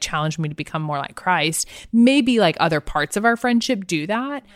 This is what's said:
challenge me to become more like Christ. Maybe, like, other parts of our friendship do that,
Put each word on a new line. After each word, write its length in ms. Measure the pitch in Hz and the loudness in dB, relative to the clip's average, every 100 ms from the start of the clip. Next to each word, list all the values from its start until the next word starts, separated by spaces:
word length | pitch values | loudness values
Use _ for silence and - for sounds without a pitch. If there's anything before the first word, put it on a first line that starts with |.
challenge 380 | - 160 156 156 | -6 -4 -2 -2
me 100 | 156 | -6
to 60 | |
become 260 | 147 147 160 | -6 -8 -6
more 160 | 156 143 | -6 -6
like 180 | 139 | -8
Christ. 520 | - 185 175 151 160 - - - | -6 0 2 2 -2 -6 -12 -2
Maybe, 480 | 226 240 285 247 233 | 4 6 6 4 4
like, 160 | 180 - | 4 4
other 220 | 165 156 | 0 0
parts 380 | - 151 147 202 | -2 -4 -2 0
of 60 | 233 | 0
our 100 | 233 | 2
friendship 500 | 247 240 - 226 185 | 2 0 0 -2 -2
do 200 | 165 160 | -4 -2
that, 380 | 220 269 285 - | -4 -6 -10 -14